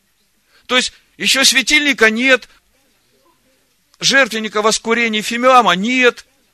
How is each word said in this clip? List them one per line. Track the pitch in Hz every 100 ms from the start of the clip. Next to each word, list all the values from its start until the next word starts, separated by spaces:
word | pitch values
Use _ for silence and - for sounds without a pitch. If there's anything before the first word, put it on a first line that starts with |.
| _ _ _ _ _ _ -
То | 247
есть, | - - _ -
еще | 202 262
светильника | 262 254 - 302 294 254 220
нет, | 220 262 254 - _ _ _ _ _ _ _ _ _ _ _ _ _ _ _
жертвенника | 160 269 240 220 220 208
воскурения | 214 - 220 240 233 214
Фимиама | - 233 254 254 202
нет, | 175 220 254 247 - - _ _